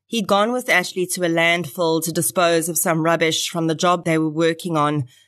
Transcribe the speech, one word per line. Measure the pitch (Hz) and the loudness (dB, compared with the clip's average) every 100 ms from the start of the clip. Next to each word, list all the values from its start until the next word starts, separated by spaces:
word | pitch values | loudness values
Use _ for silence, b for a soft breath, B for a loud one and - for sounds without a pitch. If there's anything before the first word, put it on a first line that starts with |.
| - | -6
he'd | 233 190 | -4 2
gone | 202 220 | 2 2
with | 254 247 | -2 0
Ashley | 180 175 190 180 | 0 0 -4 -4
to | 180 | -2
a | 175 | 0
landfill | 165 170 170 156 185 165 160 | 2 2 2 -2 -2 0 0
to | 165 | -2
dispose | 160 165 185 170 170 160 | -2 -2 2 2 2 0
of | 160 | -2
some | 185 160 | -2 0
rubbish | 165 165 160 156 - | 2 2 0 0 -4
from | 175 165 | -2 -2
the | 151 | 0
job | 180 180 170 | 0 0 0
they | 160 | 0
were | 160 | 0
working | 156 165 160 175 160 | 0 0 0 -2 0
on, | 147 147 127 b | 0 0 -6 b